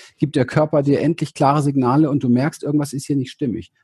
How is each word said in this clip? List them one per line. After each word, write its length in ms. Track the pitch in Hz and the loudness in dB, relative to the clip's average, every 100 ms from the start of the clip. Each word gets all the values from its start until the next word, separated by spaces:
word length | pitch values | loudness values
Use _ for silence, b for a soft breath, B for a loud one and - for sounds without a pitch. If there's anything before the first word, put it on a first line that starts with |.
| B B | B B
gibt 180 | 147 143 | -2 0
der 80 | 123 | 0
Körper 380 | 160 151 151 | 0 2 0
dir 160 | 143 139 | 2 0
endlich 320 | 139 170 143 | 0 -2 -6
klare 280 | - 139 147 | 0 2 2
Signale 480 | 143 139 123 143 151 | 0 2 2 4 2
und 140 | 143 | 0
du 60 | 127 | 2
merkst, 340 | 120 147 - | 2 0 -4
irgendwas 280 | 143 147 143 | -4 -2 -2
ist 120 | 135 - | -8 -4
hier 100 | 143 | -4
nicht 140 | 131 | -4
stimmig. 400 | - 135 90 - _ | -6 -6 -6 -10 _